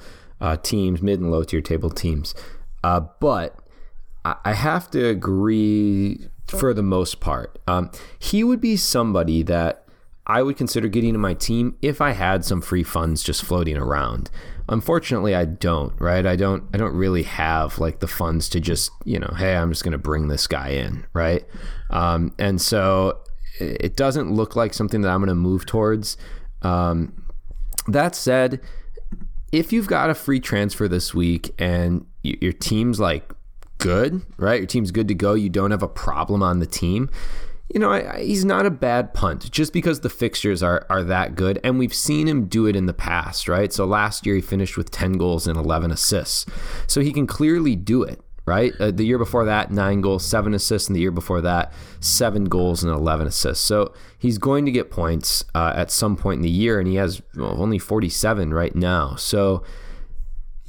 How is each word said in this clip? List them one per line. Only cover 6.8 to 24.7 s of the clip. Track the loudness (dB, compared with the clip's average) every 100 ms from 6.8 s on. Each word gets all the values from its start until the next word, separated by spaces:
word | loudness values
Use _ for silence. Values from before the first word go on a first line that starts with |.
most | 2 2 0 -2
part. | -2 -2 -4 -8 -2
Um, | 0 -2 -8 -18 -8
he | -2 2
would | 2 2
be | 2 2
somebody | 2 2 2 2 2 2
that | 2 2 0 -4 -12 -20 -20 -10 -2
I | 0
would | 0 0
consider | -2 0 0
getting | 0 2 2
in |
my | 0
team | 0 0 0 0 0
if | -2 0
I | 0
had | 0 0 0 0
some | -2
free | 0 -2
funds | 0 -2 0 0
just | -2 -4
floating | -2 0 0 0
around. | 0 0 -2 -4 -4 -8 -8 -8 -4
Unfortunately, | -2 0 0 0 0 2
I | 2 0
don't, | 0 0 0 0 -2
right? | 0 2 2
I | 2
don't, | 2 0 -2
I | -2
don't | 0
really | 0 2 2
have, | 0 -2 0 2 0 0
like, | -2 -2
the | -4
funds | -2 0 0 0
to | -2
just, | 0 -2 -2 -6 -4
you | -4
know, | -2 -2
"Hey, | 0 2
I'm | 2
just | 0
gonna | -2 -2
bring | 0 0 0
this | 0 -2
guy | -4 -2
in," | -2 -2 -6 -4
right? | 0 2 0 -2 -8 -8 -6 -4
Um, | 0 2 2 0 0
and | 0 0
so | 0 2 4 4 2 0 -6 -6 -6 -4
it | -6 -2 -2 0
doesn't | 0 2 0
look | 0 0 0
like | 0